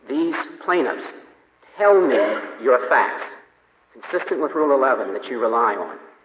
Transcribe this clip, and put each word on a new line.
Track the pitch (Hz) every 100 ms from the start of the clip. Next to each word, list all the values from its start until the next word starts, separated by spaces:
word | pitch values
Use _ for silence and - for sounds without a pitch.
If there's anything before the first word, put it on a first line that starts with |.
| -
these | 294 330 311 - - -
plaintiffs, | 180 131 - - - - _ _ _ _ -
"Tell | 202 202
me | 175 117 104 110 - -
your | 113 123 -
facts, | 143 98 - - - - _ _ _ _
consistent | - - 180 - 170
with | 143
Rule | 160 151 139
eleven | 131 117 98
that | 98 -
you | 120
rely | 113 117 117 101
on. | 85 - - _